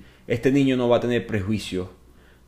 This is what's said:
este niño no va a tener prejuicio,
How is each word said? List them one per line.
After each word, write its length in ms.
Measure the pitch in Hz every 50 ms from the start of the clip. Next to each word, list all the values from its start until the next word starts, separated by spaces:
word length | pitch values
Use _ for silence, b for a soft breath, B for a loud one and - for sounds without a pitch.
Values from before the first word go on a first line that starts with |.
| B B B B B
este 260 | B 113 101 - 127
niño 240 | 131 143 139 135 131
no 140 | 127 123 120
va 80 | 120
a 40 | 110
tener 260 | 117 120 120 117 -
prejuicio, 640 | - 107 104 92 101 110 98 - - 92 92 90 92 - - - b b b b b b b b